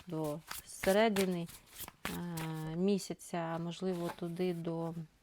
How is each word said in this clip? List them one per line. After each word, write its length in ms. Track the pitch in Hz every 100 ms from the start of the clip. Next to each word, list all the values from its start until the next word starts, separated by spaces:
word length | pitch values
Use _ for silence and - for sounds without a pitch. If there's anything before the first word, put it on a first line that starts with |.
| 180
до 340 | 160 151 156 - - -
середини, 840 | - 190 202 226 196 185 175 170 - - - - - -
е, 680 | 175 175 165 160 160 156 165
місяця, 600 | 190 196 - 170 - 175
а 220 | 165 165
можливо, 520 | 170 165 185 175 170 -
туди 380 | 170 170 185
до 400 | 170 165 165 165 165 156 _